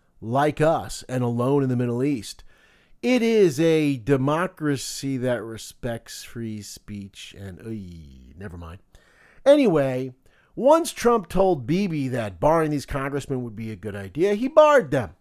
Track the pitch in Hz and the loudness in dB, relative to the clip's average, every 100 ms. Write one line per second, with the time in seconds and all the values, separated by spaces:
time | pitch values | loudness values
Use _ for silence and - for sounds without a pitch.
0 | _ _ 110 127 151 - 156 147 90 - | _ _ -4 0 0 2 0 0 -4 -12
1 | - 127 120 117 123 143 135 123 123 120 | -8 -4 -2 0 2 2 2 0 -2 -2
2 | 143 131 - - - _ _ _ _ - | -2 -2 -8 -16 -20 _ _ _ _ -6
3 | 240 247 226 220 180 131 165 160 147 135 | 0 2 4 4 4 4 2 4 2 -2
4 | 110 135 135 156 185 - 151 135 - - | 2 2 2 0 -2 -4 -2 -2 -4 -8
5 | 139 131 127 117 113 110 - - 123 117 | -6 -4 -2 -2 -6 -12 -16 -10 -8 -8
6 | - - - 120 113 107 101 - - 104 | -12 -18 -14 -10 -10 -10 -12 -18 -14 -14
7 | 98 - - - 98 87 113 110 90 85 | -14 -18 -20 -16 -16 -16 -12 -12 -12 -16
8 | 71 65 64 73 98 87 82 87 _ - | -20 -20 -20 -16 -16 -14 -16 -18 _ -20
9 | _ _ _ - - 294 240 156 135 127 | _ _ _ 0 6 6 6 4 2 -2
10 | 131 - _ _ _ - 262 320 - - | -6 -12 _ _ _ 0 4 4 2 -2
11 | 233 233 170 190 190 156 117 175 202 156 | 2 2 0 0 2 2 0 0 0 -2
12 | 131 123 104 87 143 165 156 147 - 143 | -4 -4 -6 0 2 2 2 -2 -4 -6
13 | 139 139 - 131 120 104 110 104 107 101 | -4 -6 -6 -6 -6 -10 -10 -8 -10 -10
14 | 95 139 196 208 262 311 302 285 143 139 | -8 -2 0 0 2 6 8 6 4 -2
15 | 92 - | -4 -12